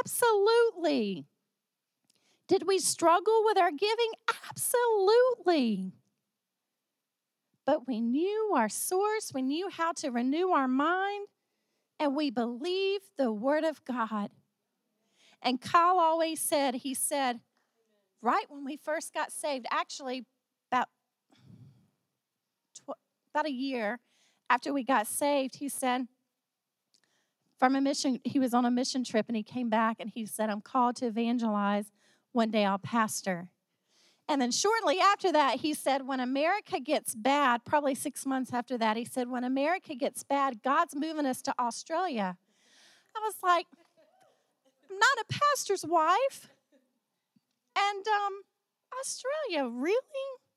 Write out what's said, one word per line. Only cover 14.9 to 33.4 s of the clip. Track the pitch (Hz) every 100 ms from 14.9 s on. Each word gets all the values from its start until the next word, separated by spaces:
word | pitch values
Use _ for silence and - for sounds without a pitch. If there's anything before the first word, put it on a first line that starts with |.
| _ _ _ _ _
And | 247 254
Kyle | - 349 349 370
always | 320 330 320 320
said, | - 302 277
he | 240 277
said, | 262 - 285 262 233 _ _ _ _ _ _ _ _
right | 220 359 427
when | 285
we | 277 302
first | - 311 -
got | 330 294
saved, | - 302 269 226
actually | 269 359 - 262 254 220 _ _ _ -
about | 247 - _ _ _ _ _ - - - _ _ _ _ _ _ _ _ _ _
tw-, | - - - _ _ _
about | 294 302
a |
year | 254 269 247 208 240 _ _ _ _ -
after | 247 294
we | 285
got | 233 247 214
saved, | - 285 285 262 -
he | 285
said, | - 262 247 240 _ _ _ _ _ _ _ _ _ _ _ _ _ _ -
from | 262 269
a |
mission, | 277 285 285 233
he | 254 294
was | 254
on | 240
a | 247
mission | 247 262 262
trip | 240 226 214
and | 226
he |
came | 208 247 233
back | 220 226 220
and | 220
he | 240
said, | 208 - 220
"I'm | 208
called | - 262 247 240
to | 247
evangelize. | 214 233 240 226 208 202 208 208 _ _ _ _
One | 240 226
day | 214
I'll | 202 196
pastor." | - 233 214 - 196 175